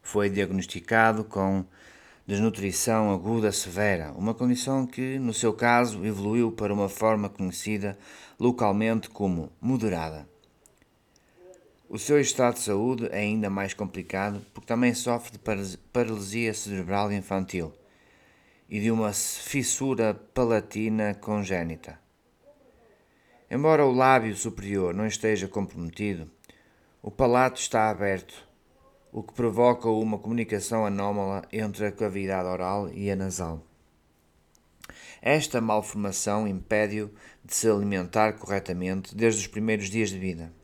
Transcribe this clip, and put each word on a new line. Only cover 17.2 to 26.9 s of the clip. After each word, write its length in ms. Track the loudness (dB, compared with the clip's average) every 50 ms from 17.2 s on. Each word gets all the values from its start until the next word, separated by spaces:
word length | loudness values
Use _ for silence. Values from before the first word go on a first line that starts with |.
| -2 -2 -2 -2 -2 -2 -4 -6 -6 -6 -10 _ _ _ _ _ _ _ _ _ _ _ _ _ _ _ _ _ _ _
e 120 | -6 0
de 100 | 0 2
uma 220 | 2 2 0 0
fissura 1000 | -2 -4 -4 -4 -6 -8 -10 -4 -4 -2 -2 -2 -2 -2 0 -2 0 2 2 0 0 -2 -8 _ _
palatina 800 | 0 2 2 2 0 0 -2 -6 -4 -2 0 0 0 0 -2 -2
congénita. 840 | -6 -6 -4 -4 -4 -2 -2 -2 -2 -2 -4 -8 -10 -14 -20 -20 -20 _ _ _ _ _ _ _ _ _ -20 -20 _ _ _ _ _ _ _ _ _ _ _ _ _ _ _ _ _ _ _
Embora 320 | -4 0 4 4 6 6 6
o 60 | 6
lábio 460 | 6 6 6 8 6 6 4 0 -4
superior 580 | -4 -6 -6 -6 -6 -6 -2 0 0 0 0 0
não 100 | 0 -2
esteja 440 | -2 -2 0 0 2 2 2 -2 -4
comprometido, 840 | -4 -4 -4 -4 -6 -8 -10 -10 -6 -4 -4 -4 -4 -6 -8 -14 _ _ -20 -20 -20 _ _ _ _ _ _ _